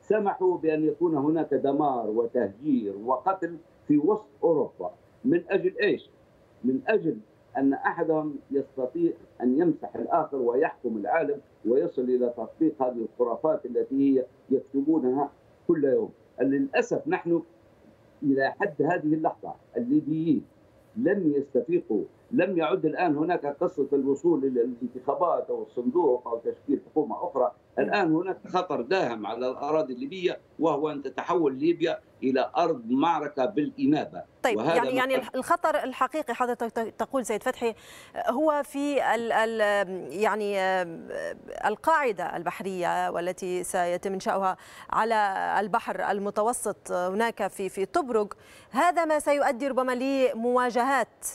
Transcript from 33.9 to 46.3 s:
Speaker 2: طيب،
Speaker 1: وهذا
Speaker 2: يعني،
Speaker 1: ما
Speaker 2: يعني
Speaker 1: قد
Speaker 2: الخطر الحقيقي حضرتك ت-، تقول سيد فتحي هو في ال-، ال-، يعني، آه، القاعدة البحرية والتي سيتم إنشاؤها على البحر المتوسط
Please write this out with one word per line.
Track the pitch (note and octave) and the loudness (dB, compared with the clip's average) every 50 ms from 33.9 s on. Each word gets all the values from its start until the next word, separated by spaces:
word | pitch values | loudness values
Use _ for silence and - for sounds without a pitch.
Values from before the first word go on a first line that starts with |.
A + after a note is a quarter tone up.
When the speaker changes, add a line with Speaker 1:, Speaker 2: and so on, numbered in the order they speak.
| D3+ D3 A2 - - F2 - _ _ _ | 4 2 0 -4 -10 -14 -16 _ _ _
Speaker 2:
طيب، | - C4 A3 | 0 0 0
Speaker 1:
وهذا | G#3 A3 - - | 2 2 2 2
Speaker 2:
يعني، | B3 A#3+ C4 | 2 2 2
Speaker 1:
ما | C4 | 0
Speaker 2:
يعني | B3+ B3+ C4 C4 | 0 0 0 0
Speaker 1:
قد | B3+ B3+ - - | -2 -2 -4 -8
Speaker 2:
الخطر | C4 B3 - E4+ F4 - D#4+ D4 D4 - | -8 0 0 0 2 2 0 0 0 -2
الحقيقي | C4 B3 - C#4+ D#4 - D#4 C#4+ - A#3 | -4 -2 -2 -2 -2 -2 -4 -4 -4 -2
حضرتك | - B3+ A#3+ A#3+ - A#3+ A3+ | -2 0 -2 0 -2 -4 -4
ت-، | - A#3 A3+ G#3 - _ | -4 -4 -6 -6 -4 _
تقول | A3+ - - C4+ A#3 | -6 -2 -2 -4 -2
سيد | - A3 G3+ | -2 -4 -2
فتحي | - C4 B3 - B3 A3+ A3 - - - - - - - - - - - | -2 -4 -4 -2 -2 -4 -4 -4 -16 -20 -20 -20 -20 -14 -10 -4 -2 -2
هو | A3 B3+ D#4 D#4 D4 D4 C#4 | 0 2 2 2 2 2 -2
في | - - C#4 C#4+ C#4+ C#4+ B3+ D#3 C3+ G#3 | -4 -4 -4 -2 0 0 2 2 2 0
ال-، | A#3 A#3 A3+ | 0 0 0
ال-، | G3+ G3+ A3+ A3+ A3+ A3 G#3+ G#3 G3+ G3+ G3 F3+ F#3+ F3+ D#3+ C#3 | 2 2 2 2 0 0 2 2 2 2 0 -2 -4 -10 -10 -10
يعني، | C3+ F#3 G#3+ G#3+ F#3+ G#3+ G#3 G3+ G3+ G3 | -4 0 0 0 0 0 -2 -2 -2 0
آه، | F#3+ F#3+ F#3+ F#3 F3+ E3+ E3 E3 D3+ B2+ - - D#2+ E2+ - - - - - - - | 0 0 0 0 -2 -4 -8 -12 -12 -10 -10 -8 -6 -8 -8 -10 -14 -16 -14 -4 -4
القاعدة | G3 G#3+ - - D#4+ D#4+ D#4 D4 B3 G3+ F3+ F3 - D#3+ | -4 -4 -2 0 2 2 2 2 0 -2 -2 -6 -6 -6
البحرية | E3+ E3+ E3+ - - - G3 F#3+ F3+ F3 E3 E3+ F3+ F3+ F3+ | -6 -6 -6 -6 -6 -8 -6 -4 -2 -2 0 0 0 -2 -2
والتي | F3+ F3+ E3+ F3+ F#3 - G3 F#3 F3+ F3+ F3 | -2 -4 -4 -4 -6 -6 -6 -4 -4 -4 -4
سيتم | - - F#3+ F3 F3 F3 F3 - G3+ | -4 -2 -2 0 0 -2 -4 -4 -4
إنشاؤها | G3 F#3+ - - - F#3+ G3 F#3 F3+ - - - - - - - | -6 -4 -2 -2 0 0 0 0 -2 -4 -10 -20 -20 -20 -10 -4
على | - - A3 A3+ A3+ G#3+ G#3 G3 F#3+ F#3 F3 F3 E3+ F3+ | -2 0 0 2 2 2 2 0 0 -2 -2 0 0 0
البحر | G3+ G#3+ F3 A3+ - - G#3 - - - | 0 0 -2 -4 -2 -4 -6 -4 -2 -2
المتوسط | G3 G#3 G3 G3+ | -2 -2 -2 -4